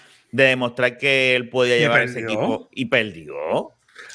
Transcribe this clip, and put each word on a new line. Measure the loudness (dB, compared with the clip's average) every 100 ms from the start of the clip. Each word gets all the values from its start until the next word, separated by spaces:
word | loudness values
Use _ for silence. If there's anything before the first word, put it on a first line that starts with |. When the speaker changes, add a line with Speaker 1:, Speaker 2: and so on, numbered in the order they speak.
| -20 _ _
Speaker 1:
de | 2 2
demostrar | 2 -2 -2 -2 -2
que | 0 2 2 0
él | -2
podía | 0 2 2
Speaker 2:
Y |
Speaker 1:
llevar | 4 4
ese | 2 -4
Speaker 2:
perdió. | -4
Speaker 1:
equipo | -2 -2 -4 -6
y | -10 -2
perdió. | -2 -2 -8 -14 -8 -4 -4 -4 _ _ -20 -20